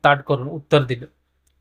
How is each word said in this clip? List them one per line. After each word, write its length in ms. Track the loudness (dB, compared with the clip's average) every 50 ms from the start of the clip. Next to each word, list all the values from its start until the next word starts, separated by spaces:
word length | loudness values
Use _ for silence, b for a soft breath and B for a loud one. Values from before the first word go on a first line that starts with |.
| 2
ताठ 200 | 2 2 2 0
करून 240 | -4 -4 -4 -4 -10
उत्तर 360 | -12 -12 -6 0 2 2 2
दिलं, 220 | 0 -6 -8 -10 -18 _ _ _ _ _ _ _ _ _ _